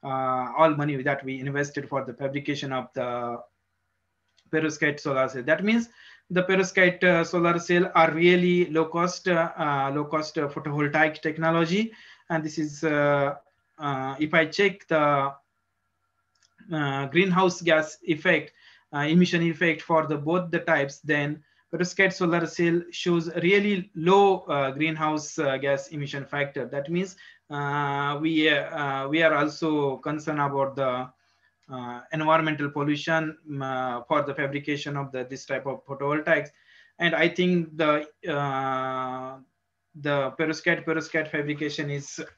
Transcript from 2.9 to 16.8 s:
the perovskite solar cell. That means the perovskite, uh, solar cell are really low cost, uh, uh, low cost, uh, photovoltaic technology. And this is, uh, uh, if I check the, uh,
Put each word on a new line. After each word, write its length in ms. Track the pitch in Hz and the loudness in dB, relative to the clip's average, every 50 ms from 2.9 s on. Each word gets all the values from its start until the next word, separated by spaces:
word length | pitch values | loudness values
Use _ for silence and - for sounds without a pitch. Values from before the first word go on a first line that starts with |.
| _ | _
the 480 | 135 123 123 123 120 120 120 120 117 - _ _ _ _ _ _ _ _ _ _ _ _ _ _ _ _ _ _ _ _ _ | -6 -6 -4 -4 -6 -6 -6 -8 -8 -12 _ _ _ _ _ _ _ _ _ _ _ _ _ _ _ _ _ _ _ _ _
perovskite 500 | - 156 156 156 151 - 165 147 147 147 | -2 0 0 0 -2 0 0 0 0 0
solar 280 | - 151 135 131 131 127 | -4 -2 0 2 0 0
cell. 140 | 120 131 120 | 0 -6 0
That 220 | 139 156 165 185 | 0 0 2 2
means 240 | 208 226 233 233 - _ - - - - - _ _ | 2 2 2 0 -2 _ -20 -20 -20 -20 -20 _ _
the 140 | 175 180 180 | 0 0 2
perovskite, 580 | 185 190 190 190 185 - - 185 180 180 180 - | 2 2 2 2 2 4 4 4 4 4 4 4
uh, 220 | 180 175 165 165 | 4 4 4 2
solar 340 | 165 - 180 170 170 170 170 | 2 0 2 2 2 2 0
cell 320 | 165 - 180 175 180 185 - | 0 2 2 2 2 4 6
are 160 | 175 165 160 147 | 6 6 6 4
really 580 | 160 170 175 180 180 175 180 175 175 175 147 | 4 6 6 6 6 6 4 4 4 2 2
low 140 | 151 160 160 | 2 0 0
cost, 420 | 160 160 170 175 180 175 - - | 0 0 -2 -2 -2 -2 -4 0
uh, 240 | 190 180 165 165 165 - 180 | 0 2 2 2 0 -2 -2
uh, 320 | 160 147 143 139 135 139 139 | -2 0 0 0 0 -2 -2
low 120 | 147 147 | -2 -4
cost, 340 | 147 165 156 151 - - 165 | -2 -2 -4 -4 -4 -4 -4
uh, 100 | 151 143 | -4 -4
photovoltaic 720 | - 156 143 156 143 147 147 143 147 156 156 156 156 - | -4 -6 -6 -4 -2 -2 -2 0 2 2 2 2 0 -2
technology. 720 | - 160 151 160 165 165 165 165 170 160 175 202 226 226 - - - - - _ _ _ | -6 -6 -4 0 0 2 2 2 2 2 2 0 0 -2 -4 -12 -20 -20 -20 _ _ _
And 120 | 175 160 156 | -4 -4 -4
this 140 | 156 151 | -4 -4
is, 280 | - 156 151 147 - - | -4 -6 -6 -6 -4 -2
uh, 500 | 160 151 147 147 147 143 143 139 139 143 - _ _ _ _ _ _ _ _ | 0 2 4 4 4 4 4 2 0 -2 -6 _ _ _ _ _ _ _ _
uh, 360 | 156 143 139 131 131 135 135 - | -6 -4 -4 -4 -4 -6 -4 -4
if 140 | 151 147 160 | -4 2 4
I 140 | 165 160 | 2 2
check 400 | 156 156 - 202 196 190 202 - | 2 2 2 2 2 2 -2 -6
the, 480 | _ 165 156 151 147 147 139 135 135 139 - _ _ _ _ _ _ _ _ _ _ _ _ _ _ _ _ _ _ _ _ _ _ _ _ - - 170 | _ 2 4 4 4 4 2 0 -2 -4 -8 _ _ _ _ _ _ _ _ _ _ _ _ _ _ _ _ _ _ _ _ _ _ _ _ -12 -6 -4
uh, 340 | 156 | -2